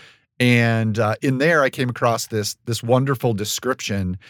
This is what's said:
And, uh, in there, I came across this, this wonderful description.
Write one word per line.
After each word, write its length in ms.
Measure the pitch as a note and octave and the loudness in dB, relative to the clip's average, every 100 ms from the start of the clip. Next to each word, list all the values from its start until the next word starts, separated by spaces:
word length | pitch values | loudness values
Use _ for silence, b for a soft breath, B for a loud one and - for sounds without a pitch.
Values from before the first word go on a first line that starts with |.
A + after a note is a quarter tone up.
| B B B - | B B B 0
And, 580 | B2 A#2+ A#2 A2+ A2 G#2+ | 4 4 4 2 0 0
uh, 180 | G#2+ A2 | 0 0
in 180 | C#3+ C3 | -2 0
there, 240 | D3+ E3 | 2 4
I 60 | C3+ | 2
came 180 | D3 B2+ | 0 -4
across 400 | A#2 B2 A2+ - | 0 0 0 -2
this, 280 | A2 G2+ - - | -4 -4 -8 -8
this 160 | A2+ | -4
wonderful 500 | A#2 B2+ C#3 B2+ B2+ | 2 2 2 0 -2
description. 840 | G#2+ G#2 - B2 B2+ - G2 F#2 F#2 | -2 -4 -6 -4 -4 -4 -4 -4 -6